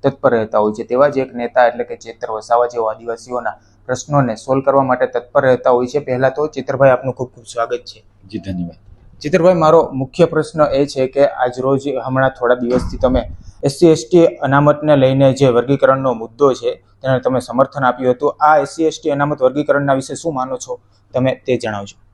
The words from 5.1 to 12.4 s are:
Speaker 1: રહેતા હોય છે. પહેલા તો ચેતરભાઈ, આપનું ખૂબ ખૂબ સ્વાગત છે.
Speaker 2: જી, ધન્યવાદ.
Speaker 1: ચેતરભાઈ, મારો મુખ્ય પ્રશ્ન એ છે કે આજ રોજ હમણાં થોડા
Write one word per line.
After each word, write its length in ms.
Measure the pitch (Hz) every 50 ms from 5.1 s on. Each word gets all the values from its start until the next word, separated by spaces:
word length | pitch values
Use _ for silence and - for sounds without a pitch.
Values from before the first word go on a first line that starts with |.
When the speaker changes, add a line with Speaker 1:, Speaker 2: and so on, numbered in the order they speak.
| - 120 - - - 143
Speaker 1:
રહેતા 280 | 135 131 127 123 - 131
હોય 160 | 123 123 127
છે. 120 | 123 - 147
પહેલા 300 | 127 135 127 123 135 131
તો 180 | 131 147 151
ચેતરભાઈ, 440 | 156 - 135 127 - 135 123 139 135
આપનું 240 | 127 127 135 131 123
ખૂબ 140 | - 127 -
ખૂબ 160 | _ 123 110
સ્વાગત 340 | - - 117 117 117 123 117
છે. 500 | - - - 107 _ _ _ _ _ -
Speaker 2:
જી, 100 | - 101
ધન્યવાદ. 800 | - 101 92 90 87 85 - _ _ - - _ _ - - -
Speaker 1:
ચેતરભાઈ, 340 | - 147 143 185 160 185 185
મારો 360 | 165 156 156 160 165 - -
મુખ્ય 320 | 139 131 135 135 - - 170
પ્રશ્ન 360 | 165 151 156 147 - - 160
એ 240 | 147 - 135 135 147
છે 200 | 139 - 135 131
કે 200 | 127 - 139 143
આજ 340 | - - - 127 127 - 131
રોજ 280 | 127 135 139 131 127 143 131 127 117
હમણાં 260 | 131 131 131 135 135
થોડા 240 | 131 -